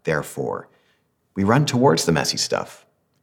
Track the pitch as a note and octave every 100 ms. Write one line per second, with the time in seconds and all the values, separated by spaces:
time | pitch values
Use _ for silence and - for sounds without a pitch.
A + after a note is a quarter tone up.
0 | - D2+ - C#2+ B1 G1+ - _ _ _
1 | _ _ _ F#2+ G2 D3 C#3+ A#2+ C#3 D#3+
2 | - D2+ - - - - - - _ _
3 | _ _